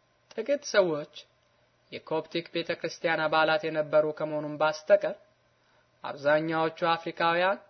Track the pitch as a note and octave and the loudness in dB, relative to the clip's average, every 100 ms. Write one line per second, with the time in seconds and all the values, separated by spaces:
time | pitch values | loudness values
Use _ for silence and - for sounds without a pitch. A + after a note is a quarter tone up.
0 | _ _ _ - A3+ C#4+ - G#3+ F#3 D3+ | _ _ _ -8 -2 -4 0 2 2 0
1 | D#3 - - _ _ _ _ _ _ - | -6 -16 -20 _ _ _ _ _ _ -14
2 | - D#3+ D#3 E3+ E3 E3+ E3 E3+ E3 - | -6 -6 -4 -8 -6 -6 -6 -6 -8 -4
3 | E3+ D#3+ D#3 D#3 D#3 D#3 D#3+ D#3 D3+ D3+ | -2 0 2 4 4 2 0 -4 2 2
4 | D3+ D3+ D#3 D3+ D3+ D3+ D#3 D#3 - G3+ | 2 0 -6 -6 -6 -2 -2 0 2 4
5 | D#3 F#3+ _ _ _ _ _ _ _ _ | 2 -8 _ _ _ _ _ _ _ _
6 | B2 - C#3 D3+ D#3+ D#3+ D#3+ D#3+ E3+ E3 | -12 -4 2 2 2 0 -2 0 0 0
7 | E3+ - E3+ E3+ F#3 G3 - | -2 -2 0 2 0 0 -6